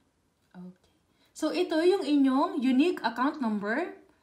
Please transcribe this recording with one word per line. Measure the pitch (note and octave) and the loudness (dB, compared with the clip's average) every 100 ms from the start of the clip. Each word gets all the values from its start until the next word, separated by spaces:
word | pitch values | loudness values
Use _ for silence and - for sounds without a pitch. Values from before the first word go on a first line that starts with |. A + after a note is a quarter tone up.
| _ _ _ _ _ F#3 | _ _ _ _ _ -20
Okay. | F3+ - _ _ _ _ _ - | -20 -20 _ _ _ _ _ -6
So | D#4 | -4
ito | D#4 F4+ D#4+ | -2 -2 2
yung | F4 G4 | 4 2
inyong | D4 D4 C4+ C4 E4+ F#4 | 2 2 4 2 0 0
unique | B3 B3+ E4 F4 | 0 2 2 0
account | A#3 A#3 C4+ D#4 | -4 -2 -2 -2
number, | A#3 G#3+ G3+ A#3+ F4 - _ _ | -4 -4 -4 -4 -6 -10 _ _